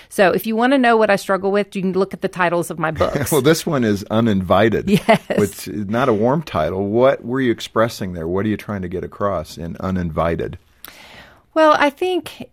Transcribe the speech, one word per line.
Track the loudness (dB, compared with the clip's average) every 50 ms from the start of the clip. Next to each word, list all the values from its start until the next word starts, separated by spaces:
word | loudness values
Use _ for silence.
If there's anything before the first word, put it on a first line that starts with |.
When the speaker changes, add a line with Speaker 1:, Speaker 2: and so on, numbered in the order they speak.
| -20 -8
Speaker 1:
So | 0 2 2 4
if | 2 0 -2
you | -2 -2
wanna | 0 2 2 2
know | 4 4 4 4
what | 4 4 2
I | 2
struggle | 0 0 -2 -2 -2 0
with, | 0 0 0 -2 -2 -4
you | -4
can | -4 -2 0
look | 0 -2 -2 -4
at | -6
the | -6
titles | -6 -2 0 0 0 0 0 -2 -4
of | -6
my | -6 -4 -4
Speaker 2:
<laughs> |
Speaker 1:
books. | -2 0 -2 0 0 -2 -2 0
Speaker 2:
Well, | 0 2
this | 4 4 4 2 0
one | -2 0 0 2
is | 2 0 0 -2 -2
Uninvited, | 0 2 2 2 2 2 2 2 4 4 4 4 2 0 0 2
Speaker 1:
Yes. | 0 2 4 4 2 2 2 -2 -2
Speaker 2:
which | 0 0 -2 -2 -8 -12 -10
is | -8 -8 -6
not | -4 -2 0 2 2
a | 2
warm | 2 2 2 0 0 -2
title. | -4 -2 -2 -2 0 -2 -2 -2 0
What | 2 4 4 4 2 0 -4
were | -6 -4 -2
you | 0 0
expressing | 0 -2 -4 -4 0 0 0 0 -2 -6 -8 -8 -6
there? | -6 -4
What | -2 -2 -2 0
are | -2
you | -2
trying | -4 -6 -8 -8 -6
to | -6 -6
get | -6 -8 -8
across | -8 -8 -4 -4 -2 -2 -4 -6 -8 -12
in | -12 -10 -10 -8 -6
Uninvited? | -4 -4 -2 -2 -4 -4 -2 -2 0 0 0 -2 -4 -6 -8 -12 _ _ _ _ -20 -20 -20 -20 -20 -20 -20 -20 -20 -20 -20 _ _ _ 0
Speaker 1:
Well, | 2 4 4 4 4
I | 2 0
think | 0 -2 -4 -2 -2 -4 -6 -8 -16 -18 -20 -16